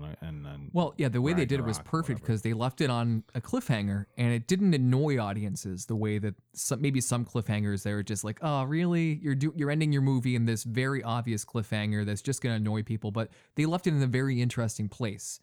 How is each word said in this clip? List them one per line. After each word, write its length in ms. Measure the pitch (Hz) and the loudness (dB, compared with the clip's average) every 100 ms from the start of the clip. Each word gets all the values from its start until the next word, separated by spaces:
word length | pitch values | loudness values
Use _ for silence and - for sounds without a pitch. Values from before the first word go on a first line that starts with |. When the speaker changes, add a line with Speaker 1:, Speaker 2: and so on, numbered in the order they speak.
Speaker 1:
and, 120 | 76 - | -10 -12
and, 240 | 80 76 71 | -10 -10 -12
and 240 | 71 - | -14 -6
Speaker 2:
Well, 200 | 175 165 - | -2 -2 0
yeah, 100 | 139 | -2
the 140 | 120 | 0
way 120 | 135 | 0
they 120 | 180 127 | 0 0
did 140 | 139 | 0
it 40 | 113 | -2
was 120 | 104 | -4
Speaker 1:
Ragnarok, 140 | - | -4
Speaker 2:
perfect 280 | 160 160 113 | -4 -2 -4
Speaker 1:
whatever. 140 | - | -2
Speaker 2:
'cause 80 | 110 | -2
they 100 | 113 | 0
left 280 | 110 123 - | 0 -2 0
it 100 | 143 | 0
on 320 | 120 120 113 - | 2 2 0 -2
a 80 | 123 | -8
cliffhanger, 640 | - 254 - 113 101 101 101 - | -4 -4 0 0 2 -2 -4 0
and 160 | 120 | 2
it 160 | 120 - | 2 0
didn't 280 | 185 196 151 | 2 4 4
annoy 420 | 123 131 151 131 | 4 4 2 0
audiences 680 | 101 104 104 90 101 92 - | 0 -2 -4 -4 -6 -8 -4
the 80 | 110 | 0
way 240 | 107 104 | 0 0
that 160 | 104 92 _ | -2 -6 _
some, 280 | - - 127 | -8 -4 0
maybe 200 | 143 131 | 2 2
some 240 | 120 123 117 | 2 0 0
cliffhangers 560 | 123 110 104 104 101 | -2 0 0 2 0
they 120 | 104 | -2
were 100 | 104 | -2
just 200 | 98 101 | -2 -4
like, 140 | 107 107 | -4 -4
"Oh, 200 | 156 143 131 | -2 0 0
really? 500 | 156 175 170 165 151 | 0 2 2 2 0
You're 100 | 147 | 0
do-, 200 | 135 151 165 | 0 0 0
you're 160 | 143 | 0
ending 200 | 151 156 | 2 4
your 120 | 143 | 4
movie 320 | 135 131 127 123 | 4 4 2 2
in 100 | 117 | 2
this 200 | 110 120 | 0 0
very 360 | 113 131 135 | 0 0 0
obvious 420 | 113 117 117 107 | -2 -2 0 -2
cliffhanger 600 | - 117 104 107 107 107 104 | -2 -4 -2 -2 0 0 0
that's 160 | 104 | -2
just 220 | - 131 | -4 -2
gonna 120 | 123 110 | 0 0
annoy 280 | 107 107 | 0 0
people." 260 | 107 110 110 | -2 -4 -2
But 200 | 107 110 - _ - | -2 -4 -8 _ -2
they 100 | 156 | 0
left 220 | 175 180 | 2 2
it 80 | 147 | 2
in 80 | |
a 40 | 131 | 2
very 320 | 127 135 123 | 2 2 2
interesting 480 | 123 123 113 - 104 | 0 0 -2 -2 -6
place, 520 | - 117 104 - - | -4 -6 -6 -12 -12